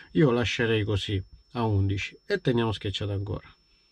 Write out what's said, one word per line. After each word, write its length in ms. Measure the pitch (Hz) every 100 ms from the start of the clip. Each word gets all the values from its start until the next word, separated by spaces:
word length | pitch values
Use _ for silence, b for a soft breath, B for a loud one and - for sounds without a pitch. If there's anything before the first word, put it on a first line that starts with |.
| B
Io 200 | 175 147
lascerei 500 | 120 113 - 113 113
così 400 | 104 101 - 98 - - _
a 120 | 123
undici 540 | 113 101 98 98 - - -
e 140 | -
teniamo 320 | - 117 113
schiacciato 400 | 107 104 - 101
ancora. 360 | 101 98 98 - - _ _ _